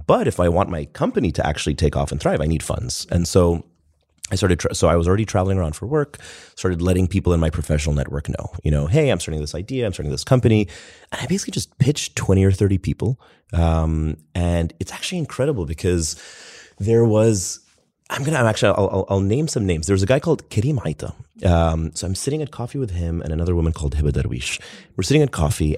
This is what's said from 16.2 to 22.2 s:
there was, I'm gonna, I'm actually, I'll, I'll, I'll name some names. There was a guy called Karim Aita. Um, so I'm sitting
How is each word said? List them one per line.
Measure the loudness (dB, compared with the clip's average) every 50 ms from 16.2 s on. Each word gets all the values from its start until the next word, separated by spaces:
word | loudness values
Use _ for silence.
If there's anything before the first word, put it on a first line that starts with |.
| -16 -20 -20 -20 -20 -20 -20 -20 -20 -20 _ -6
there | 0 2 4 4 4
was, | 4 4 4 4 4 2 2 -2 -6 -10 -12 _ _ _ _ _ _ _ _ _ -10
I'm | -8 -6 -2
gonna, | -2 0
I'm | 2 2
actually, | 2 2 4 2 2 4
I'll, | 4 2 2
I'll, | 0 -2 0 0
I'll | 0 0
name | 2 2 2 0 0
some | -2 -2 -2 0
names. | 0 0 0 2
There | 2 2
was | 2 4
a |
guy | 2 2 2
called | 2 0 0 -2 -2 _
Karim | -2 -2 0 0 -2 -2
Aita. | -2 -4 -6 -6 -8 -12 -12 -14 -20 -20 _ -2 2
Um, | 4 4 4 4 2 2 0 -2 -4 -6
so | -6 -6
I'm | -6 -6
sitting | -4